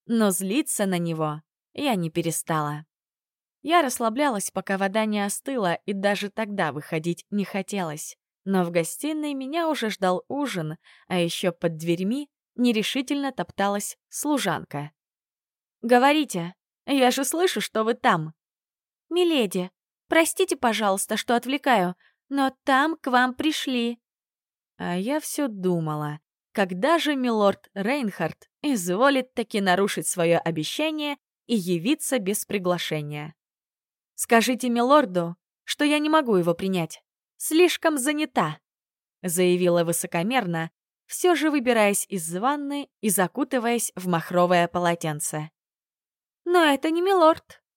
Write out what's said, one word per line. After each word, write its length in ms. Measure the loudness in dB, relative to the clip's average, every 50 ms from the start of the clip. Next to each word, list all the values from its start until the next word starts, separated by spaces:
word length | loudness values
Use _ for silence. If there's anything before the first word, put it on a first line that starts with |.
| _
но 240 | -2 0 2 2 2
злиться 560 | 2 0 -2 -2 -2 -2 -2 -2 -2 -2 -2
на 120 | 0 0 -2
него 440 | -2 -2 -2 -2 -4 -4 -4 -8 -12 _ _ _ _ _ -10
я 220 | -4 -2 -2 0
не 160 | 0 -2 -2
перестала. 760 | -2 -2 -2 -2 -2 -4 -4 -2 -2 -2 -2 -4 -6 -8 -12 _ _ _ _ _ _ _ _ _ _ _ _ _ _ _ -4
Я 200 | 2 2 4 2
расслаблялась, 680 | 2 -2 -2 -2 -2 0 0 0 0 0 -2 -4 -6
пока 280 | -6 -6 -4 -4 -2 -2
вода 260 | -2 0 0 0 0
не 160 | 0 0 -2
остыла, 540 | -2 -2 -4 -6 -6 -6 -4 -2 0 0 -2
и 180 | -2 -4 -6 -4
даже 380 | -2 0 0 0 0 -4 -8
тогда 420 | -6 -6 -8 -6 -2 -2 -2 -2 -2
выходить 540 | -6 -8 -6 -6 -4 -2 -4 -6 -6 -6 -6
не 140 | -4 -4 -4
хотелось. 720 | -2 -4 -6 -6 -6 -6 -6 -4 -6 -6 -10 -12 -14 -16 _ _ _ _ _ -4
Но 160 | 0 0 2 2
в 80 | 2
гостиной 640 | 0 -2 -2 -2 -6 -6 -6 -4 -4 -4 -4 -4 -6
меня 340 | -6 -8 -6 -4 -2 -2 -2
уже 220 | -2 -2 -2 -4
ждал 340 | -4 -2 0 0 0 -2 -4 -6
ужин, 500 | -6 -4 -4 -4 -4 -6 -6 -6 -8 -12 _ -20 -20 -20 _ -4
а 100 | -2 0
ещё 340 | 0 0 -2 -2 -2 -2 -2
под 240 | 0 -2 -4 -4
дверьми 540 | -2 -2 -2 -2 0 0 -2 -4 -4 -6 -10 _ _ _ _ _
нерешительно 800 | 0 2 2 2 2 0 -2 -2 -4 -2 -2 -2 -2 -4 -4 -4
топталась 640 | -6 -8 -8 -4 -2 -2 0 0 -2 -4 -8 -12 _ _ _
служанка. 840 | -12 -6 -2 0 0 0 0 -2 -4 -4 -6 -10 -10 -10 -10 -10 _ _ _ _ _ _ _ _ _ _ _ _ _ _ _ _ _ _ 0
"Говорите, 720 | 4 6 6 6 6 4 4 0 -2 -4 -6 -6 -6 -10 _ _ _ _ _ _
я 240 | -2 2 4 4 4
же 140 | 4 2 -2
слышу, 360 | -2 0 0 0 0 0 0
что 220 | -4 -4 -2 -2 0
вы 120 | 0 0
там!" 400 | 0 2 2 2 2 0 -6 -10 _ _ _ _ _ _ _ _ _ _ _ _ _ _ -4
"Миледи, 640 | 0 2 2 2 2 2 0 0 -2 -4 -6 -6 _ _ _ _ _ _ _ 2
простите, 480 | 4 4 4 4 2 -2 0 0 0
пожалуйста, 600 | 0 0 0 0 2 2 0 0 0 0 -4 -4
что 180 | -4 0 0 0
отвлекаю, 640 | 0 0 -2 -4 -2 2 2 4 4 2 0 -2 _ _ _ _ _ _ -6
но 280 | -2 0 0 0 -2 _ -2
там 340 | 2 2 2 2 2 -2
к 140 | -4 -4 0
вам 240 | 2 2 2 2 -2
пришли". 640 | -2 -2 -2 -2 -2 -4 -2 -2 -2 -2 -2 -4 -8 _ _ _ _ _ _ _ _ _ _ _ _ _ _ _
А 200 | -10 -6 -4 -4
я 220 | -4 -2 -2 -4 -4
всё 300 | -4 -6 -4 -4 -4 -4
думала, 720 | -4 -2 -2 0 0 0 -2 -4 -4 -4 -6 -8 -8 -10 _ _ _ _ _ _ -2
когда 480 | -2 -2 -2 -2 -2 0 2 2 2
же 160 | 2 0 -2
милорд 520 | 0 0 0 2 4 4 2 2 0 _ _ -8
Рейнхард 720 | -4 -2 -2 -2 -2 -2 -4 -4 -4 -4 -6 -6 _ _ _ _ _ -4
изволит 720 | -2 -2 0 0 0 0 4 4 4 4 2 0 -4 -6
таки 260 | -8 -6 -4 -2 0
нарушить 460 | 2 2 4 4 2 0 0 -4 -4
своё 320 | -4 -2 0 2 2 2 2
обещание 800 | 2 -2 -4 -4 -4 -4 -4 -2 -2 -2 -2 -4 -4 -6 -6 -8 _ _ _ _ _
и 100 | -2 -2
явиться 640 | 0 0 0 -2 0 0 0 0 0 0 -2 -2 -2
без 240 | 0 -2 -4 -4 -4
приглашения. 920 | -6 -6 -4 0 0 -2 -2 -2 -4 -6 -6 -6 -6 -10 -10 -12 -12 -16 _ _ _ _ _ _ _ _ _ _ _ _ _ _ _ _
"Скажите 540 | -8 0 4 4 4 4 4 0 -2 0 -2
милорду, 680 | 0 2 4 6 6 6 6 4 0 -2 -2 -2 -6 _ _ _ _ _ _
что 200 | -8 -4 0 0
я 140 | 2 2 2
не 100 | 2 2
могу 280 | 2 2 4 4 2
его 180 | 2 4 2 0
принять. 480 | 0 0 -2 -2 -2 -2 -4 -8 -14 _ _ _ _ _ _ _ -10
Слишком 600 | -6 0 4 4 4 4 4 2 0 0 0 0
занята", 600 | 0 -2 -2 -2 -2 -2 0 -2 -2 -2 -4 -10 _ _ _ _ _ _ _ _ _ _ _ _ -8
заявила 640 | -4 0 2 2 4 4 4 4 4 4 4 2
высокомерно, 880 | 2 -2 -4 -4 -4 -4 -2 -2 0 0 0 0 -2 -4 -4 -4 -6 _ _ _ _ _ _ _
всё 280 | -14 -6 0 2 4 4
же 160 | 4 2 0
выбираясь 560 | 0 0 2 2 4 4 4 4 2 0 -4 -6
из 260 | -6 -8 -6 -6 -6
ванны 540 | -2 -2 -2 -2 -2 -4 -6 -6 -8 -8 -10 _ _
и 100 | -2 -2
закутываясь 840 | 0 2 0 0 0 -4 -4 -2 -2 -2 0 0 0 -2 -2 -6 -8
в 140 | -8 -4 -2
махровое 600 | -2 -2 -2 0 2 2 4 4 4 4 2 2
полотенце. 800 | 0 0 0 0 0 0 -2 -6 -4 -4 -6 -6 -6 -8 -10 -10 _ _ _ _ _ _ _ _ _ _ _ _ _ _ _ _ _ _ -2
"Но 200 | 2 4 4 6
это 260 | 4 4 2 0 -2
не 120 | -2 0 2
милорд". 600 | 2 4 6 6 6 4 2 _ -20 -20 _ _ _ _